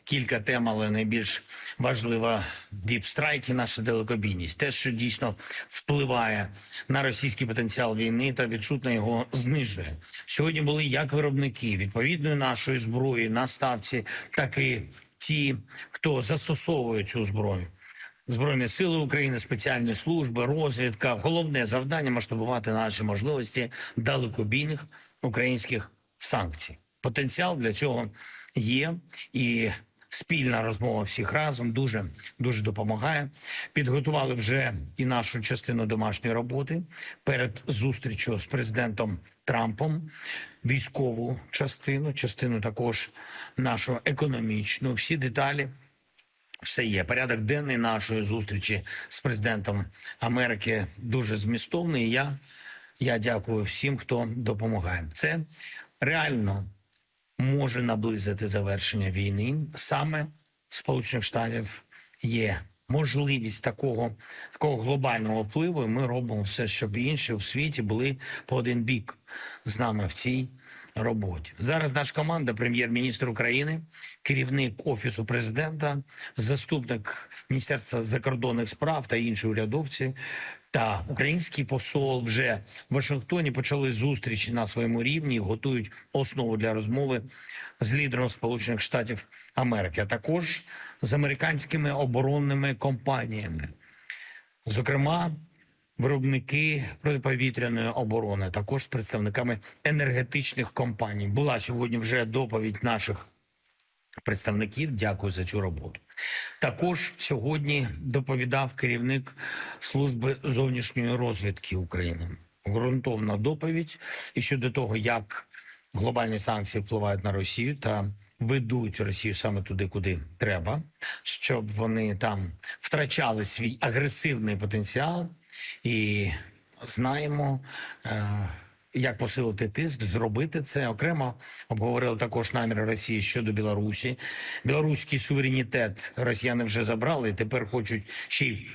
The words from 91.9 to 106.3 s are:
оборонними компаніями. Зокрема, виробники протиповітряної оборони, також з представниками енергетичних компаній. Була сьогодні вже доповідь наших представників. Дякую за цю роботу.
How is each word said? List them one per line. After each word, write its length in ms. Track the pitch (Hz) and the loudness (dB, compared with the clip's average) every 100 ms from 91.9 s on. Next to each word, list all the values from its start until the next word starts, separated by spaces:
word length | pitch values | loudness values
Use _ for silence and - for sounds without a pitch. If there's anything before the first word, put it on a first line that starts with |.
оборонними 840 | 143 131 120 135 147 143 139 139 - | 2 2 4 4 4 4 2 2 2
компаніями. 920 | 139 123 - 127 113 107 101 80 73 - - - - - - - - _ 117 | 0 0 0 0 0 -4 -4 -6 -6 -12 -20 -20 -16 -14 -16 -20 -20 _ -2
Зокрема, 640 | 107 123 139 143 170 170 151 - _ _ _ _ - | 0 2 2 4 4 2 -2 -10 _ _ _ _ 0
виробники 880 | 135 139 135 131 - 143 156 147 104 - | 2 4 2 2 0 2 2 0 -4 -2
протиповітряної 880 | 147 139 135 123 131 120 120 117 113 | 0 2 0 2 2 2 0 2 0
оборони, 640 | 117 110 113 107 98 95 | 0 0 0 2 0 0
також 320 | 107 101 135 | -2 -2 -2
з 40 | - | -2
представниками 720 | 120 104 113 104 113 120 110 - - | -4 -2 0 0 0 0 -2 -6 -4
енергетичних 880 | 151 151 139 123 123 143 135 - 113 | 0 2 2 0 0 -2 -2 -2 -2
компаній. 560 | - 123 107 107 104 101 | -2 -2 -2 -2 -2 0
Була 320 | 110 147 117 | 2 2 0
сьогодні 380 | 117 120 120 117 | 0 -2 0 0
вже 280 | 110 123 110 | 2 0 2
доповідь 540 | 127 120 110 110 101 | 0 0 0 -2 0
наших 460 | 120 110 - 98 - _ _ _ _ _ _ _ _ - | 0 0 0 -4 -8 _ _ _ _ _ _ _ _ -6
представників. 680 | - 101 - 104 104 131 156 | -2 0 0 0 0 -2 -2
Дякую 400 | 110 107 98 101 | 0 0 0 -2
за 140 | 90 90 | -2 -2
цю 160 | 107 | 0
роботу. 380 | 92 76 - - - - - | 0 -2 -8 -12 -16 -8 -4